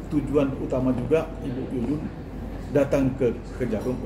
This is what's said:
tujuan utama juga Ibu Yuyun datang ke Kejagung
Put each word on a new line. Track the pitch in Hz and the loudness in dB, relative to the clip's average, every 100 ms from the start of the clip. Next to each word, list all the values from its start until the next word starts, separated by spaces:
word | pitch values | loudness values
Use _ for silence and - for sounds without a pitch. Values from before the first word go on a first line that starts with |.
| - | -2
tujuan | 151 135 143 135 123 | 0 2 4 2 0
utama | 151 131 127 | -2 2 2
juga | 120 120 160 - - | 2 4 2 2 -6
Ibu | 135 127 131 | -6 -4 -4
Yuyun | 131 117 151 - - - - - - - | -2 -2 -2 -4 -8 -10 -8 -8 -8 0
datang | 143 135 143 135 120 | 2 4 4 2 4
ke | 123 - - - | 2 0 -6 -4
Kejagung | 120 104 120 123 | -2 -2 -2 -2